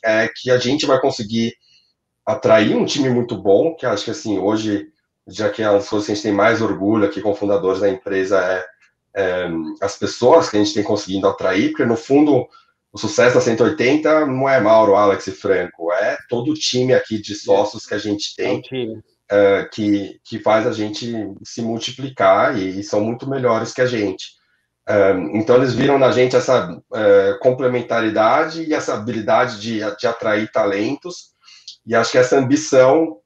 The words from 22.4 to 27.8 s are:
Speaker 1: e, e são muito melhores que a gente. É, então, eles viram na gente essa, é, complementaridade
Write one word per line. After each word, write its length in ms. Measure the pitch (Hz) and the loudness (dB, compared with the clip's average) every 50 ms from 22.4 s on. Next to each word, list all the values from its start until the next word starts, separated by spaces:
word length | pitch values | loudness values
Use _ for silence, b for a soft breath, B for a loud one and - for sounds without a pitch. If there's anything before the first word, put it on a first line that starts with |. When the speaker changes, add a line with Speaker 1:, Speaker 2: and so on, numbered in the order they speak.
| 117 143 147 98 | 4 0 0 -2
Speaker 1:
e, 220 | 95 95 92 95 | -4 -6 -6 -8
e 40 | 101 | -8
são 180 | - - 104 | -4 -2 -2
muito 280 | 104 117 120 120 - 135 | -2 -2 -4 -6 -8 -8
melhores 420 | 139 135 127 120 113 110 117 110 | -6 -2 0 2 2 0 -2 -6
que 100 | - - | -2 -2
a 40 | 127 | -2
gente. 540 | 123 120 113 104 95 92 - - - _ _ _ _ _ _ _ _ _ _ _ - | 0 0 -2 -2 -2 -4 -6 -12 -18 _ _ _ _ _ _ _ _ _ _ _ 0
É, 240 | 104 104 98 98 98 92 87 - - | 2 4 4 4 4 0 -2 -2 -2
então, 220 | 107 110 - 120 127 | -2 2 4 4 4
eles 180 | 139 131 117 | 4 2 0
viram 240 | 113 135 139 143 135 | 0 2 2 4 4
na 120 | 131 123 | 4 4
gente 240 | 110 123 127 123 131 | 4 4 2 4 2
essa, 460 | 127 123 - 131 117 101 85 - - _ _ - | 0 2 2 2 2 0 -2 -10 -14 _ _ -6
é, 420 | 113 107 101 101 98 98 98 98 - - | 0 4 6 6 6 6 2 -2 0 0
complementaridade 1200 | 123 127 127 135 127 123 123 | 0 0 2 -2 -2 -2 -2